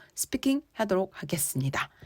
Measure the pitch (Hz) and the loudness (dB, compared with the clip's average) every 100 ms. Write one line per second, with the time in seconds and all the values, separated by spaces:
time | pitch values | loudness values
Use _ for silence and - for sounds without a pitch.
0 | - - - 262 269 277 - - 214 185 | -6 -6 -4 -2 2 0 0 -2 2 2
1 | 190 - 147 165 - 139 135 - - - | 2 -4 -4 -2 0 0 0 0 -4 -8